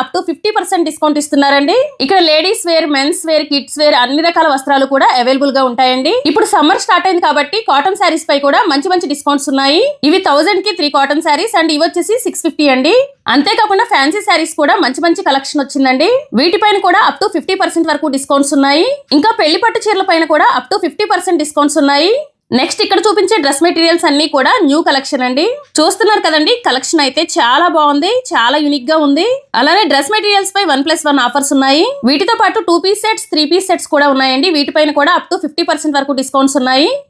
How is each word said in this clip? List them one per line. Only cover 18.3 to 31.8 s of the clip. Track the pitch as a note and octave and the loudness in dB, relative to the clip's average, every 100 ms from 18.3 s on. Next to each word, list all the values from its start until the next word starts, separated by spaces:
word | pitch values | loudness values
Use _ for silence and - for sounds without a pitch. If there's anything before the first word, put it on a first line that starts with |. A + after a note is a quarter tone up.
| C#4 C#4 C#4 | 0 2 2
ఉన్నాయి. | C#4 D4 A#4+ C#5+ - D4 | 2 2 0 -4 -2 0
ఇంకా | A4 A4 | 2 2
పెళ్లి | D#4 F4 | 0 2
పట్టు | A#4+ A4 | 0 0
చీరల | G#4+ F#4+ F#4+ | -2 -2 0
పైన | E4 D#4+ | 0 2
కూడా | D#4 A4 - | 2 2 0
up | - | -2
to | - | -4
ఫిఫ్టీ | E4 - G#4 | -4 -4 -2
పర్సెంట్ | F4+ F#4 E4+ | -2 0 -2
డిస్కౌంట్స్ | D4+ D4+ C#4+ D#4+ | 0 0 0 2
ఉన్నాయి. | C#4+ C#4+ E4+ C5+ D5+ _ _ B3 | 2 2 2 0 -4 _ _ -2
నెక్స్ట్ | D#4+ - | -2 -2
ఇక్కడ | G#4 G4 G#4 | -2 0 2
చూపించే | G4+ F#4 G#4+ | 0 2 0
డ్రెస్ | C#4 - E4+ | 0 0 0
మెటీరియల్స్ | E4 E4 E4+ E4+ | 2 0 2 2
అన్ని | C#4+ D#4 C#4+ | 0 0 0
కూడా | C4+ A#4+ D4 | 2 2 2
న్యూ | D4 E4 | 2 0
కలెక్షన్ | C4+ C4+ C4+ B3+ | -2 -2 -4 -2
అండి. | B3+ G4+ C#5+ - - | 0 -2 -4 -6 0
చూస్తున్నారు | E4 F#4+ G#4+ G#4 F#4 | 0 2 0 2 0
కదండి, | D#4 D#4 A#4+ - | 0 0 0 -2
కలెక్షన్ | B3 - D#4+ | -2 -2 0
అయితే | C#4 D4+ E4 E4+ | 0 -2 -2 0
చాలా | A#3+ C4+ F4 D#4 | 2 2 2 2
బాగుంది, | D4 C#4+ F4+ B4 B4+ | 2 2 0 -2 -2
చాలా | D4 A#3 D4 | -2 0 0
యూనిక్ | D4 C#4+ A#3+ | 0 -2 0
గా | D#4+ D4 | 0 2
ఉంది. | C#4+ G#4+ C5+ - - | 2 0 -2 -4 -2
అలానే | C#4+ F#4 E4+ | 2 2 2
డ్రెస్ | C#4 C#4+ G#4+ | 0 0 -2
మెటీరియల్స్ | G#4 G4+ F#4+ G4+ | 0 0 0 -2
పై | F4+ | 0
వన్ | C4+ D4 | 0 0
ప్లస్ | D#4+ D4 | -2 0
వన్ | C#4+ B3 | 0 0
ఆఫర్స్ | C#4 C4+ C#4+ | -2 -2 0
ఉన్నాయి. | C4+ D4 | 2 2